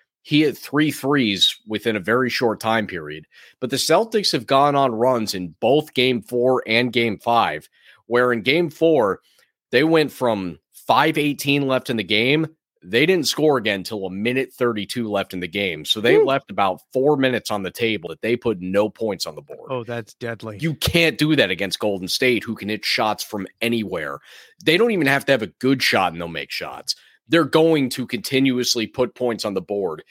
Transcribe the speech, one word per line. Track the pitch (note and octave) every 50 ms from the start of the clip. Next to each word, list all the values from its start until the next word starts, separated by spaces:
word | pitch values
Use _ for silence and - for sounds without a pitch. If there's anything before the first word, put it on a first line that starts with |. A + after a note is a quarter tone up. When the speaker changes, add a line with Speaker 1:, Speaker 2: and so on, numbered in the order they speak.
| _ _ _ _
Speaker 1:
He | _ - D3+ D3 D#3
hit | C#3 G#2
three | - - - C#3 D3 D#3 D3+
threes | - - - C3+ D3 C#3 B2 G#2 G2 F2+ - - - - _
within | G#2+ G#2+ G2+ - A#2 G#2+
a | G#2
very | E2+ G#2 A#2 B2+ C3 A#2
short | - - B2+ A2+ G#2 -
time | - A2 A2+ A2+ G#2
period. | F2+ F#2 E2 D2+ D2+ D2+ D#2+ D#3 _ _ - - - _ -
But | - A#2
the | C#3
Celtics | C3 - - D#3+ F#3+ A3+ A3 A3+ G#3+ F#3+ -
have | - C3+ G#2
gone | - C#3 C3+ C#3+ D3 C#3+
on | C#3 C#3 B2+ A2+
runs | A2 A#2+ C3 B2+ A#2 G#2+ G2+ -
in | F#2 F2+ E2+ D#2 -
both | A#2 A#2 C#3 D3+ D3+ - -
game | B2+ B2 C3 B2 A2+
four | - - B2 A#2+ A#2+ B2+ B2+ A#2+ -
and | G#2+ A2 A#2 B2 B2 A2
game | A#2+ A#2 A2+ G2
five, | - - A#2 A#2 A2+ G2+ E2 D2+ D2+ - - _ _ _ _ - _ _
where | - A#2 A#2+ B2 B2
in | A#2+ A2+
game | F#2 C3 C#3+ E3+ F3 D3
four, | - - D#3+ E3 D#3+ C3+ G#2+ G2 F2 - _ _ _ _ _ _ _ _ _ -
they | - B2 D#3
went | D#3+ E3 D#3+ D3+ B2 -
from | - C3 A#2 A2 G2+ F#2 F2 E2 - _ _
five | - - - - A#2 B2+ D3 D#3+ D3+
eighteen | D#3+ D3 D3 C#3 - - C#3+ C#3+ C#3+ C#3
left | C3 C3 B2 - -
in | A#2+
the | A2 G2
game. | E2+ G#2 G#2 A#2 C3 D3 D#3+ D#3+ D#3 _ _ _ _ _ _
They | - F2+ G#2 A#2+ D3+
didn't | E3+ F#3+ F3 C3
score | - - - D3+ D#3 C#3
again | B2 G2+ G#2+ G2+ F#2+ F2
till | - A2 G2+ F#2+
a | F2+
minute | F#2 G2 G#2+ B2 B2+ C3+ C3 - -
thirty-two | - B2+ A#2+ A2+ G#2 G2 - - B2 A2+ G#2
left | G2+ G2 F#2+ - -
in | F2+
the | F2+
game. | E2+ D#2+ G2+ G2+ F#2 D#2+ D#2 D2+
So | - - A2
they | G#2 B2 D3
Speaker 2:
Woo. | D#3+ C#3+
Speaker 1:
left | C3+ C3+ C#3 - -
about | G2 G#2 G2 F#2+ F#2 - _ _ -
four | C3 C3 D3 D3+
minutes | C3+ C3 C3 B2 G#2+ - -
on | A2 G2+ F#2+
the | F2
table | - - A#2+ A2+ G#2+ F#2+ D#2+
that | E2 D#2+ -
they | - A2+ B2
put | A#2+ - A#2+ G#2+ F2
no | F2+ F#2 F#2+ G2+ G#2+
points | G#2+ - - A#2 G#2+ F#2+ D#2+ -
on | E2+ D2+
the | D2+
board. | D2 - - - - C3+
Speaker 2:
Oh, | C3 B2 A2
that's | A#2 A#2+ A#2 G#2+ - -
deadly. | - B2 A#2 A#2 G2 A2 A2 G#2
Speaker 1:
You | F#2+ D3+ E3 C#3+
can't | - - - - E3+ E3 D#3+ -
do | - D3+ D#3 D#3
that | C3+ A2 F#2
against | F#2+ D#2+ G2 F#2+ - -
Golden | A2+ G#2+ G2 F#2 F#2
State, | F2 - - C3+ B2+ A#2+ G2+ -
who | A#2 G#2+
can | - G2 G#2
hit | G#2+ G2 -
shots | - - - A2+ G#2+ G#2 - -
from | - G#2+ G2+ F#2+ - _ -
anywhere. | A2+ A#2 A#2+ A#2 G#2+ F#2 F2+ E2 D2+ C#2+ C#2 - _ - - - - - _ _ -
They | D#3 E3
don't | F#3 A#3 A#3+
even | G#3+ F3 C#3+
have | C3+ C#3 C#3 -
to | - C#3
have | A#2
a | A2
good | E2+ - - B2+ C3 C#3 B2+ -
shot, | - - G#2 F#2 E2+ E2
and | E2+
they'll | E2+ E2+
make | E2 D2 C#2 -
shots. | - - E2 C#2 B1+ - - - - _ _ _ _ _ _ -
They're | D#3 E3+ D3+
going | C3+ - D#3+ D#3+ E3 D#3+ D3 C3+ A#2+
to | - - B2
continuously | - B2+ G#2+ - - C3+ C3+ C3+ C3+ B2 B2 A#2+ - - A#2+ A2
put | G#2 - C3 B2 G#2+ -
points | - B2 A#2+ A2+ F#2+ -
on | G#2+ G2
the | F#2
board. | E2+ - G#2 G2+ F#2+ E2+ D#2 D#2 - _